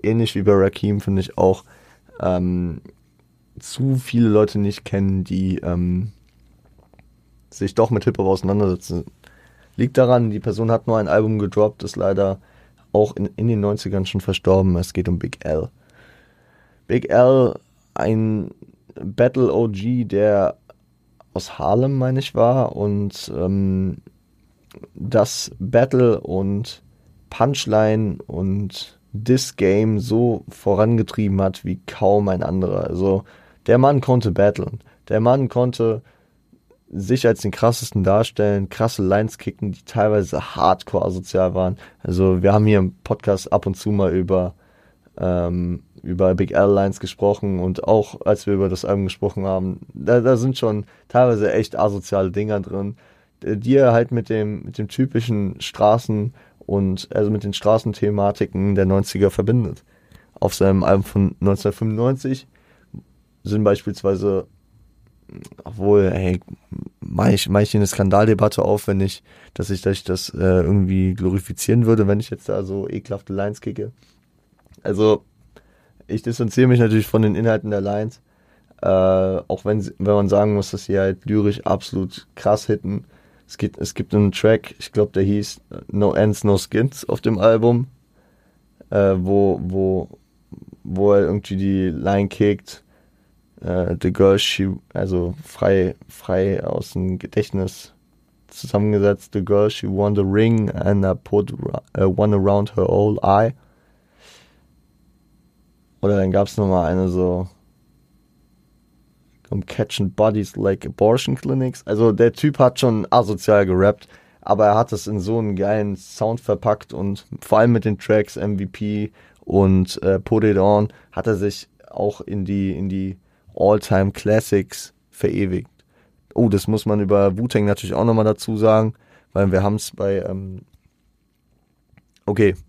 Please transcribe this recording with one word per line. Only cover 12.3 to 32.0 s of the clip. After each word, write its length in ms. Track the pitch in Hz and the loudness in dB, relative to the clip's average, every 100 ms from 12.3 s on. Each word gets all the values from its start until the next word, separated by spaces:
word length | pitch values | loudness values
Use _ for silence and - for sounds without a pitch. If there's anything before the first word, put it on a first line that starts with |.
| 95 _ _ _ _ _ | -2 _ _ _ _ _
auch 240 | 104 107 - | 0 0 -2
in, 140 | 101 - | -8 -2
in 120 | 113 | -2
den 120 | 107 | 0
neunzigern 480 | 104 104 95 95 92 | 0 -2 -4 -4 -4
schon 140 | 98 | -4
verstorben. 540 | - 92 92 95 95 87 | -4 -2 2 2 4 0
Es 160 | 85 | -2
geht 140 | 92 90 | -4 -4
um 120 | 87 | -4
Big 260 | - - - | -6 -8 -4
L. 240 | 78 - _ _ _ _ _ _ _ _ _ _ _ - | -4 -4 _ _ _ _ _ _ _ _ _ _ _ -4
Big 240 | 123 - | -4 2
L, 440 | 120 127 135 123 - _ _ _ | 4 6 6 2 -2 _ _ _
ein 580 | - 82 110 110 107 - - - _ _ - | -4 -2 0 0 -2 -6 -14 -20 _ _ -14
Battle 580 | 92 - 127 131 123 | -6 2 2 2 2
O 140 | 90 117 | 2 -2
G, 380 | 95 113 123 104 | -2 -4 -2 -2
der 520 | 98 107 101 95 - _ _ _ _ _ _ _ | 0 2 4 0 -2 _ _ _ _ _ _ _
aus 260 | 95 - - | -10 -10 -6
Harlem, 380 | 80 104 135 135 | 0 0 0 0
meine 220 | 127 131 | -2 -2
ich, 140 | - | -4
war 420 | - 117 131 - - | 0 2 2 -2 -2
und, 560 | 104 101 101 - - 64 | -4 -2 -4 -8 -10 -4
ähm, 640 | 92 98 95 95 95 - - _ _ _ _ _ _ - - - | -2 0 0 0 -2 -6 -14 _ _ _ _ _ _ -20 -20 -12
das 560 | 107 110 - - - - | -2 0 0 -4 -12 -10
Battle 600 | 95 117 131 127 120 - | 0 0 2 2 2 2
und 600 | - 92 98 101 117 - _ _ _ _ - | -2 -4 -2 -4 -6 -14 _ _ _ _ -10
Punchline 880 | - 127 139 110 107 107 110 104 - - | -2 0 0 0 2 2 2 -2 -6 -10
und 720 | 82 95 101 98 - - _ _ | -6 -4 -2 -6 -10 -18 _ _
Diss-Game 880 | 104 117 131 - - 95 101 110 104 | -6 0 0 0 0 2 2 2 0
so 460 | - 110 120 110 - | 0 0 0 -2 -8
vorangetrieben 920 | - 101 98 107 113 - - 104 98 | -6 0 2 2 2 0 -2 0 0
hat 240 | 95 - - | 0 -2 -8
wie 160 | 90 - | -8 -10
kaum 440 | - | 0